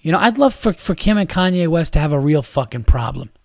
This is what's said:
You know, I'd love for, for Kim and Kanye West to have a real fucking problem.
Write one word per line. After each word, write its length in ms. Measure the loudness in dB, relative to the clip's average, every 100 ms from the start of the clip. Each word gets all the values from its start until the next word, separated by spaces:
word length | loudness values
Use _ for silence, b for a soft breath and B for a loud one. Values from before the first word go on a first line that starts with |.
You 120 | 0
know, 60 | 2
I'd 200 | 2 2
love 160 | 0
for, 200 | 2 -2
for 200 | -2 -4
Kim 220 | -2 2 0
and 120 | 0
Kanye 380 | 0 0 0 0
West 280 | 0 2
to 40 | 0
have 140 | 2
a 60 | 0
real 240 | 2 0
fucking 420 | 0 -4 -4 -4
problem. 460 | 0 0 0 -8 -12 _